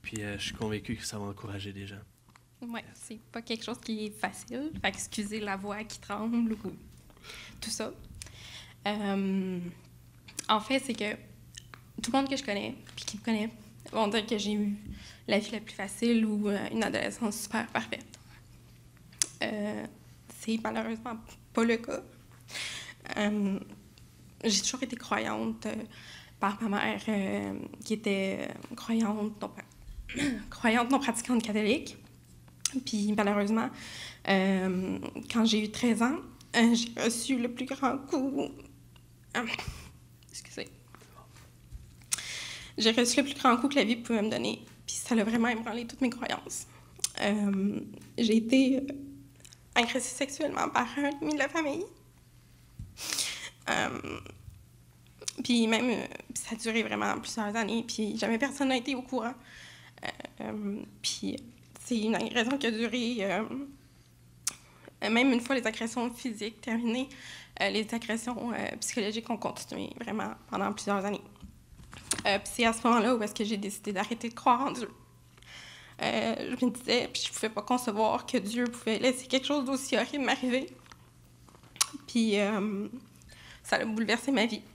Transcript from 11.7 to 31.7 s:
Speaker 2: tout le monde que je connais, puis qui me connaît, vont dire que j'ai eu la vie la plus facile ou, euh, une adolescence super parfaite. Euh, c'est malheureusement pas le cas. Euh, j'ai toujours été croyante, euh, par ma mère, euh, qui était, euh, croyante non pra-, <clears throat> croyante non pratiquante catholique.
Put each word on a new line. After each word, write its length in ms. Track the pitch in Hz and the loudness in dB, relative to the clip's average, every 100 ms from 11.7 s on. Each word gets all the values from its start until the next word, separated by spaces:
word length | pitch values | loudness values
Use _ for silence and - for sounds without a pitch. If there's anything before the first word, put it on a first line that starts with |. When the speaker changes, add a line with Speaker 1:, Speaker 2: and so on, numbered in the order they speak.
| - - - | -20 -14 -8
Speaker 2:
tout 100 | - | 0
le 60 | 269 | 2
monde 120 | 277 | 2
que 80 | 269 | -2
je 60 | |
connais, 320 | - 202 - - - - | -2 -2 -2 -8 -14 -10
puis 100 | - | -10
qui 120 | 208 | -6
me 60 | |
connaît, 280 | - 220 220 - - - - | 0 0 0 -6 -18 -18 -4
vont 160 | 220 208 | 2 4
dire 180 | 220 214 | 2 2
que 140 | 214 | 0
j'ai 140 | 202 | 2
eu 220 | 208 208 202 - - - - - | 2 0 -2 -6 -12 -14 -14 2
la 100 | 208 | 2
vie 140 | 214 | 2
la 80 | 214 | -8
plus 160 | - - | -8 -8
facile 500 | 196 - 233 233 220 | -8 0 4 4 4
ou, 240 | 208 208 | 2 2
euh, 80 | 202 220 | 0 0
une 120 | 226 | 0
adolescence 580 | 202 202 - - 226 - | 0 2 -2 -2 -4 -2
super 260 | - 220 - | -4 -4 -2
parfaite. 380 | 233 - - - - - - - - - - - - - - - - | -4 -4 -8 -10 -20 -20 -20 -20 -20 -20 -20 -20 -20 -20 -6 -6 -2
Euh, 420 | - 214 208 214 - - - - - - | -2 0 -2 -4 -8 -12 -20 -20 -20 -8
c'est 200 | - 226 | -2 0
malheureusement 540 | 220 220 226 226 254 226 - - - - | 0 -2 -2 -6 -8 -10 -12 -20 -4 2
pas 60 | 233 | 4
le 120 | 226 | 4
cas. 220 | 226 - - - - - - - - - - - - - | 0 -6 -8 -20 -20 -20 -12 -8 -6 -8 -12 -14 -6 0
Euh, 420 | 208 208 202 196 - - - - - - - - | 2 2 2 0 -4 -16 -20 -20 -20 -20 -20 -2
j'ai 180 | 233 202 | 2 4
toujours 220 | - 254 | 2 -2
été 120 | 262 233 | -6 -6
croyante, 680 | - 208 226 220 226 226 214 | -2 -2 0 0 -2 -2 -6
euh, 100 | 220 220 - - - - - | -6 -8 -14 -16 -18 -20 -2
par 220 | 196 208 | -2 0
ma 80 | 226 | 0
mère, 320 | 202 220 208 - | 2 2 0 0
euh, 440 | 208 196 202 202 - - - | 0 0 -2 -2 -6 -8 -12
qui 100 | 220 214 | -4 -2
était, 540 | 214 196 190 196 - | 2 2 0 -2 -4
euh, 260 | - - 233 | -8 -12 -10
croyante 680 | - 226 220 214 214 208 | 0 2 4 2 -2 -4
non 80 | 202 | -8
pra-, 880 | - - - - - - - 285 220 | -8 -16 -16 -14 -12 -8 -2 0 -2
<clears throat> 100 | - | -6
croyante 400 | - 233 233 240 | 0 4 4 4
non 100 | 269 | 2
pratiquante 440 | 277 233 - 240 | 2 -2 2 2
catholique. 540 | 214 214 208 | 2 2 4